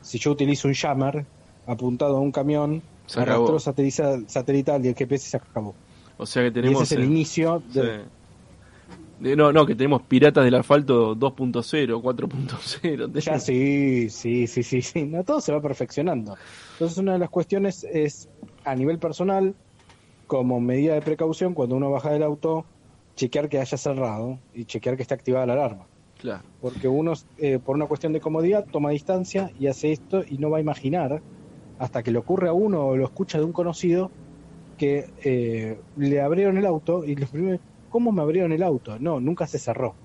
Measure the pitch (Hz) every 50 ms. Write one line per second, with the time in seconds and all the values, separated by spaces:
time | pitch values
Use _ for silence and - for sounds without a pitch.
0 | - - - 117 - 147 147 135 143 135 143 135 - 139 139 127 - 156 143 131
1 | 135 135 143 151 143 - - - - - - - - - 123 110 127 123 123 123
2 | 151 143 139 135 139 143 135 151 139 143 151 147 147 143 156 160 160 - - -
3 | - - - - - 107 110 113 120 117 156 156 - - 135 131 139 139 131 -
4 | 156 143 139 127 110 104 - 139 123 - 139 139 135 156 147 143 127 127 123 -
5 | 139 120 139 139 - - - 127 - - - 117 107 104 98 - - - - -
6 | - - - - - - - 131 123 123 113 123 120 127 139 139 127 139 160 135
7 | 127 135 151 160 160 151 - 165 160 165 165 170 - - 123 135 127 117 113 107
8 | 101 - - - - - - - - - - - - - - - - - - -
9 | - - - - 113 127 139 147 151 147 143 160 151 - - 110 127 139 147 127
10 | - - - 127 135 147 143 151 135 123 123 127 127 - 143 147 147 131 127 120
11 | 117 110 110 110 123 135 131 - 135 127 120 120 117 - - 156 143 120 113 117
12 | 120 127 127 120 - - 127 135 135 131 123 - - - - - - 175 151 127
13 | 117 120 117 135 151 - 156 151 - - 131 127 131 139 143 143 143 139 131 123
14 | 120 110 104 - - 120 120 123 120 113 - - 120 - - 127 123 - - 170
15 | 151 143 156 170 185 - 285 311 294 - 147 151 147 147 135 - - - - -
16 | 147 185 165 127 110 104 98 - - - - - - - - - 165 170 165 180
17 | 190 196 185 180 175 165 - 180 165 - - 196 196 196 185 - - - 170 160
18 | 151 151 147 - - - - - - - - - - 143 135 127 131 143 165 170
19 | - 165 151 - 180 190 196 190 196 190 196 - _ _ _ - - _ - -
20 | _ _ - _ - - - 135 123 123 127 123 120 120 127 131 143 156 160 151
21 | 147 151 156 151 165 160 160 - 185 180 180 156 135 120 127 131 139 139 139 135
22 | 120 151 147 147 156 151 147 147 - 160 160 160 160 - - _ _ - - -
23 | _ _ _ - 135 123 - 147 147 151 - 139 135 131 - 131 - 147 139 131
24 | 131 120 107 107 113 123 131 131 - _ _ 117 117 110 - 135 - 127 123 131
25 | 127 - 139 127 - - 127 127 131 123 120 135 147 120 107 95 92 - _ _
26 | - _ _ - - 127 104 95 - - - - - 127 123 - - 131 131 143
27 | 156 165 165 151 - - - - 156 143 135 127 123 - 135 147 151 143 151 143
28 | - 165 156 156 143 151 151 160 165 175 202 214 202 - - 160 147 147 147 147
29 | - - 190 185 185 185 - 190 190 185 - - 135 139 131 - - 151 156 147
30 | - - - 190 180 - 143 135 143 151 151 156 156 151 143 - - 131 147 180
31 | 160 127 139 156 - - - - - - - - - - - - 131 123 - 127
32 | 113 123 117 120 110 - 175 190 180 175 160 175 208 214 196 165 143 135 131 131
33 | 135 135 - - 190 185 - 160 151 165 170 - 175 170 165 - - 180 170 175
34 | 185 185 - - - - - - - - - - - - - - 151 143 143 143
35 | 139 - - - - 143 131 123 120 117 113 113 110 110 110 107 - - - 147
36 | 143 139 143 143 139 143 160 180 196 196 190 190 202 196 170 156 - - 165 180
37 | 165 147 143 139 139 123 139 147 175 190 185 175 - - - - - - - 233
38 | 240 233 214 185 151 147 165 185 185 170 160 156 190 180 151 127 - - 104 107
39 | 131 170 165 135 123 139 175 170 170 151 - 143 - - 113 117 131 117 - -
40 | -